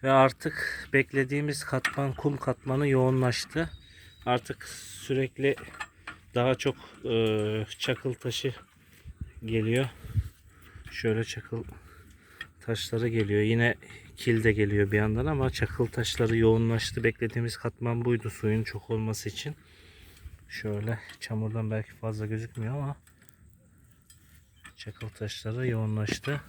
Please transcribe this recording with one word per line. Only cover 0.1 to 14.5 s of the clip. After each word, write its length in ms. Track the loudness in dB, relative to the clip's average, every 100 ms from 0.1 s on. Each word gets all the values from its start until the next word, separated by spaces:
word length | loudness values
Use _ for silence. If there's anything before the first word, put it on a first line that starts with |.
artık 760 | 8 8 6 -8 -4 -6 -6 0
beklediğimiz 720 | 2 4 2 0 0 -2 -4
katman, 500 | -2 -2 -2 -2 -2
kum 220 | 0 -2 -2
katmanı 520 | -2 -4 -2 0 4
yoğunlaştı. 840 | 4 6 4 2 0 -4 -4 -4 -6 -20 -20 -20 -10 0
Artık 420 | 0 0 -12 -12
sürekli 880 | -14 -16 -16 -4 -2 -2 0 0 0 -6 -14 -14 _ -18 -18 -6
daha 200 | 0 2
çok, 220 | 2 0 -4 -12 -10
e, 600 | -2 2 2 2 0 -2 -4 -6
çakıl 360 | -4 -2 -2
taşı 400 | -6 -6 -4 -4 -6 -16 _ _ -20 -18 -14 -14 -12
geliyor. 440 | -2 0 2 2 0 -6 -4 -4 -4 -8 -20 -20 -20 -20 -16
Şöyle 340 | -4 -2 0
çakıl 400 | -2 -8 -8 -10 -10 -14 -20 -20 -20 -20 -20 -18 -18 _
taşları 480 | -6 -6 -2 -2 0
geliyor. 340 | 2 2 4
Yine 320 | 4 4 4 2 -6 -20 -20 -6
kil 280 | 2 4
de 80 | 4